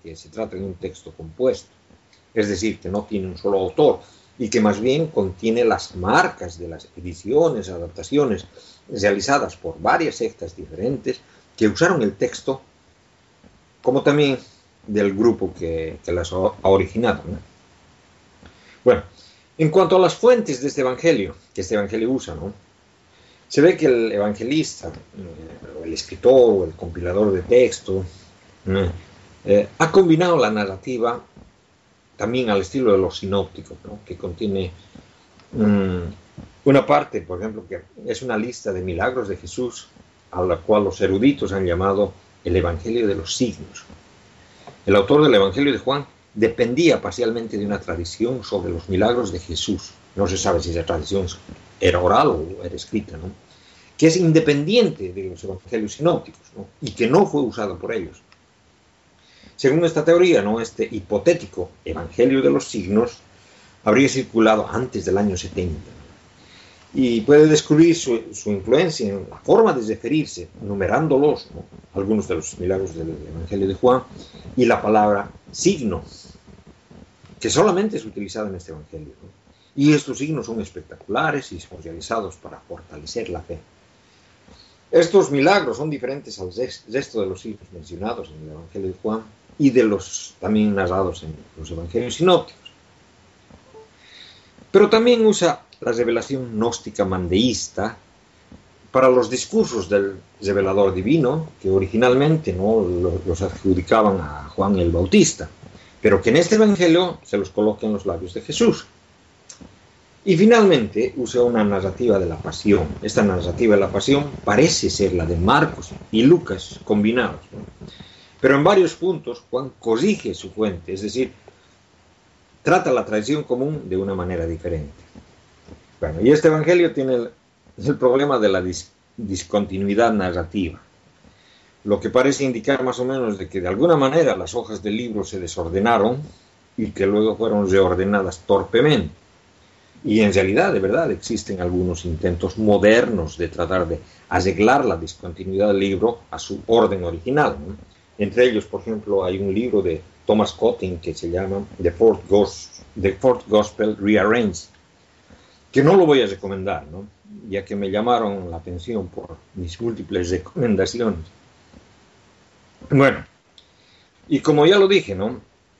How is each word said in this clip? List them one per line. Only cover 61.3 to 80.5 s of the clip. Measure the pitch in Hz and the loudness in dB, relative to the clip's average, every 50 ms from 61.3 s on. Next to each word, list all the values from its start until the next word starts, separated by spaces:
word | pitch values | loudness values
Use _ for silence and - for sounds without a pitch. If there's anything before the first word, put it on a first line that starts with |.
| 175 165 - - - - 92 - - _ - | 2 2 -2 -8 -10 -10 -10 -10 -14 _ -12
Evangelio | - 82 80 85 80 - - 120 135 135 135 | -10 -10 -10 -10 -6 0 2 2 4 4 2
de | 131 139 | 2 2
los | 143 139 - | 2 0 -2
signos | - - 113 90 90 101 110 120 - - - _ _ _ _ _ _ _ _ _ _ _ _ - | -6 -8 -8 -4 0 0 0 0 0 -4 -12 _ _ _ _ _ _ _ _ _ _ _ _ -2
habría | 104 110 131 139 131 | 2 4 4 2 2
circulado | - 135 113 - - 113 110 110 107 107 - | 0 -4 -6 -2 0 2 4 4 4 2 0
antes | - - 113 131 127 - 104 85 | -4 -6 -6 -6 -6 -8 -6 -4
del | 92 92 98 | -2 0 0
año | 104 101 90 | 0 -2 -2
setenta. | 87 - 92 - 95 90 85 80 - - - - - - - - _ _ _ _ _ - - - - - - _ _ - _ | -6 -8 -8 -8 -6 -6 -6 -8 -10 -14 -18 -20 -20 -20 -20 -20 _ _ _ _ _ -20 -20 -20 -20 -20 -20 _ _ -20 _
Y | - 147 131 120 117 113 | -2 0 0 2 0 0
puede | 107 139 147 151 156 | 4 6 8 8 10
descubrir | 156 151 151 - - 151 151 165 170 160 | 8 6 4 4 4 6 6 6 6 4
su, | - - 196 175 - - - | 2 0 -2 -2 -2 -4 -8
su | - - - 104 | -14 -8 -6 -4
influencia | 104 95 95 110 123 151 185 165 156 - 117 101 | -4 -4 0 2 2 2 2 0 -2 -4 -4 -4
en | 98 98 - - | -6 -6 -10 -14
la | - - | -18 -6
forma | - 123 165 226 226 202 | 0 4 4 4 4 4
de | 156 127 110 | 2 0 -4
referirse, | 107 107 - - 117 147 156 143 - - 90 87 - - - | -4 -6 -6 -4 -2 -2 -2 -2 -4 -8 -14 -16 -16 -16 -14
numerándolos, | - 101 101 98 95 87 107 135 160 151 139 135 147 151 - - - - - | -10 -8 -4 -4 -2 0 0 0 2 2 2 2 4 2 0 -2 -6 -14 -18
¿no?, | - - - - - - _ - | -18 -18 -20 -20 -20 -20 _ -8
algunos | 95 98 101 107 104 92 | -6 -2 -2 -2 -2 -2
de | - 90 | -4 -6
los | 80 - - - - | -6 -6 -10 -10 -6
milagros | 90 90 95 95 95 90 80 | -4 -4 -2 -2 -4 -6 -8
del | 80 80 80 78 76 - - | -10 -10 -10 -10 -12 -14 -14
Evangelio | 78 82 85 - 104 101 95 98 | -12 -12 -8 -6 -4 -2 -2 -2
de | 95 | -2
Juan, | - - 123 127 127 - - - - - - - - - - - | 2 2 4 4 2 0 -6 -16 -20 -20 -20 -20 -20 -20 -6 -2
y | 127 123 | 2 2
la | - - - | 2 2 2
palabra | - 104 110 107 107 104 101 98 101 - - - _ - | 2 2 2 4 4 4 2 0 -4 -8 -14 -20 _ -18
signo, | - - - 175 196 151 120 104 87 76 - - - - - - - _ _ - - - _ - _ _ _ _ - - - _ _ _ - - - - | -10 -2 0 0 0 0 -4 -6 -6 -6 -8 -14 -20 -20 -20 -20 -20 _ _ -20 -20 -20 _ -20 _ _ _ _ -20 -20 -20 _ _ _ -20 -20 -12 -8
que | - 110 | -6 0
solamente | 107 143 196 214 175 185 214 220 - | 2 4 4 4 2 0 -2 -2 -4
es | - 107 | -8 -10
utilizada | 107 - 104 104 95 - 113 107 101 | -10 -12 -12 -12 -10 -8 -8 -8 -8
en | 95 | -10
este | 87 - - | -12 -14 -16
Evangelio, | 80 76 76 - 82 78 76 69 - _ | -16 -18 -16 -18 -18 -18 -18 -18 -20 _
¿no? | - - - _ _ _ _ _ _ _ _ | -20 -20 -20 _ _ _ _ _ _ _ _
Y | 139 139 151 | 2 4 4
estos | 151 139 - 143 123 120 | 4 4 0 -4 -8 -6
signos | 139 156 160 131 104 | -6 -6 -6 -6 -6
son | 113 | -6